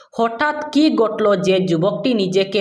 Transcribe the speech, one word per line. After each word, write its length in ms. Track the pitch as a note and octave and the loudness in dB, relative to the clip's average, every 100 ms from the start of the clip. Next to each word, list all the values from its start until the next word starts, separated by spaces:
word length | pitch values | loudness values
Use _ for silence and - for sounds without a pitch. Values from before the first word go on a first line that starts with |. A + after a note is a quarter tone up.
| - | -12
হঠাৎ 440 | - A#3 A#3 D4+ D4+ D4 | -4 -4 -2 -4 -4 -4
কী 120 | C#4 D#4 A3 | 0 2 2
ঘটল 300 | A3 A3 G#3+ G3 | 0 0 0 2
যে 140 | F3+ F#3+ F#3 | 2 0 0
যুবকটি 440 | E3 F#3+ G3+ C4 | 0 0 -2 -2
নিজেকে 460 | A3+ F#3 F#3+ F#3+ G#3 | 0 0 0 0 -2